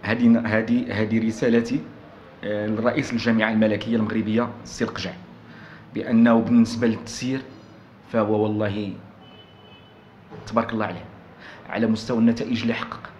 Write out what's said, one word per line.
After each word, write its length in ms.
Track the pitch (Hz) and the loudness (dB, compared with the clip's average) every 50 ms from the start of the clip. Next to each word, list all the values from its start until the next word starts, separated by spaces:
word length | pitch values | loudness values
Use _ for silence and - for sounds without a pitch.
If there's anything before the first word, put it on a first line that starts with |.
| 92 | -2
هذه، 380 | 98 113 120 120 117 117 110 - | -2 0 4 6 6 6 6 4
هذه، 560 | 101 107 110 110 117 120 123 - - 98 104 | 0 0 0 2 2 0 0 0 -2 -2 -2
هذه 260 | 110 107 110 110 110 | 0 0 0 0 0
رسالتي، 520 | 113 110 - - 120 117 117 117 - 127 151 - - - - - - - - - - - - - | 0 -2 0 2 4 4 2 2 0 -4 -4 -4 -8 -16 -20 -20 -20 -20 -20 -20 -20 -18 -10 -6
آه، 240 | 101 104 104 107 | -4 -4 -2 -2
لرئيس 460 | 107 107 107 110 120 - 143 135 - 123 | -2 -2 0 0 0 0 0 -2 -2 -4
الجامعة 380 | 113 - 120 113 110 107 110 | 0 2 2 4 4 2 2
الملكية 440 | 113 110 110 110 104 104 107 110 117 | 4 4 4 4 2 0 -2 -2 0
المغربية 540 | 113 110 104 107 107 101 107 107 113 120 101 101 - - | 0 0 0 0 -2 0 0 0 0 0 -2 -6 -12 -16
السي 200 | - - - 117 | -16 -6 -6 -6
القجع، 280 | 113 - - 90 92 - - - - - - - - - - - - - - - - - | -4 -4 -8 -8 -8 -10 -12 -18 -20 -20 -20 -20 -20 -20 -20 -20 -20 -20 -20 -20 -10 -8
بأنه 440 | 107 - 131 120 113 117 120 117 117 | -8 -2 2 4 6 8 8 6 4
بالنسبة 480 | 110 - 120 117 113 110 - 113 120 | 4 6 6 6 6 4 2 0 0
للتسيير 540 | 117 110 107 - - - - 127 127 131 131 - - - - - - - - - - - - - - | 0 0 -2 -8 -12 -10 -6 -4 -4 -4 -4 -6 -10 -18 -20 -20 -20 -20 -20 -20 -20 -20 -20 -16 -4
فهو 320 | - 113 107 104 107 104 107 | 0 0 2 2 2 2 2
والله 500 | 107 107 107 107 104 101 107 104 98 - - - - - - - - - - - - - - - - - - - - - - - - - - - - - - - | 0 0 0 -2 -2 -2 -4 -6 -6 -8 -12 -16 -20 -20 -20 -20 -20 -20 -20 -20 -20 -20 -20 -20 -20 -20 -20 -20 -20 -20 -20 -20 -20 -20 -20 -20 -18 -18 -16 -12
تبارك 260 | - 110 117 117 - 113 | -2 -2 -2 0 0 -2
الله 120 | 107 107 | -4 -4
عليه 200 | 90 87 87 - - - - - - - - - - - - - - | -4 -6 -10 -12 -16 -18 -20 -20 -20 -20 -20 -20 -20 -20 -18 -14 -8
على 180 | - 104 117 | -4 -2 0
مستوى 300 | 110 110 110 - - 123 | 0 0 -2 -2 -4 0
النتائج 440 | 113 113 117 113 - 110 113 123 107 | 2 4 2 2 0 -2 -4 -4 -2
اللي 120 | 101 117 113 | -2 -2 -4
حقق 360 | - - - - - - - - | -4 -6 -10 -10 -14 -14 -16 -18